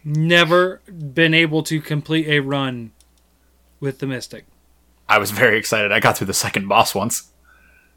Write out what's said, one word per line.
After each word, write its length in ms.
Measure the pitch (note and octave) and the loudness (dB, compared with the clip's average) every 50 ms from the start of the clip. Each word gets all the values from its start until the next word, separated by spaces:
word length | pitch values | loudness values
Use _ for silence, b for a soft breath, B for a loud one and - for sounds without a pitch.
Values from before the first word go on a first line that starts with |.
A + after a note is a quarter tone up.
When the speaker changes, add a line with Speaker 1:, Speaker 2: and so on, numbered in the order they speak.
| _ | _
Speaker 1:
never 760 | D3+ D3 D#3 D#3 E3 E3+ E3+ F3 D#3 F3 F3+ F3+ F#3 F#3 - _ | -4 -2 0 2 4 4 4 4 4 4 2 2 2 -2 -10 _
been 460 | - F#3+ E3+ D3+ C#3 B2+ E3 E3 D#3 D#3+ | -20 -16 -14 -14 -6 0 2 2 4 4
able 300 | E3 E3 D#3 D3+ D#3+ D3+ | 2 2 2 0 -4 -2
to 180 | - D#3+ D3+ | -2 -6 -6
complete 460 | D3 - D#3 D3 C#3+ - D#3+ D#3+ D#3 | -4 -4 -6 -6 -4 -2 -2 -2 0
a 120 | D#3 D3+ D3 | 0 0 0
run 520 | C3+ C#3 C#3+ C#3 C3+ C3 B2+ A#2+ A#2 A2 _ _ _ _ _ _ _ _ _ _ _ _ _ _ _ _ _ _ | 0 0 -2 -2 -2 -4 -6 -8 -12 -14 _ _ _ _ _ _ _ _ _ _ _ _ _ _ _ _ _ _
with 180 | C#3+ C#3 C3 _ | -8 -8 -6 _
the 80 | C#3 | -8
Mystic. 380 | C3+ C3 A#2+ - - - - _ _ _ _ _ _ _ _ _ _ _ _ _ - | -8 -8 -10 -12 -14 -18 -20 _ _ _ _ _ _ _ _ _ _ _ _ _ 2
Speaker 2:
I 80 | G#2 | 2
was 140 | G#2+ G2+ F#2+ | 2 2 0
very 260 | G#2 G2+ B2+ A2+ G#2+ | 0 2 2 4 4
excited. 340 | A2 G2+ - A#2 A2 G#2 G2+ | 2 0 -2 -2 -2 0 0
I 80 | G#2 A2 | 0 2
got 180 | - B2 G#2 | 2 2 0
through 100 | - G#2+ | 0 -4
the 60 | G2 F2+ | -4 -4
second 340 | - - A2 - G#2 G2 | -4 -4 -4 -4 -4 -2
boss 260 | G2 G2+ A2+ A2+ - - | 2 4 4 4 4 0
once. 360 | G2 G2 - - - - _ _ _ _ _ _ _ _ _ _ _ _ _ _ | -2 -2 -2 -4 -6 -8 _ _ _ _ _ _ _ _ _ _ _ _ _ _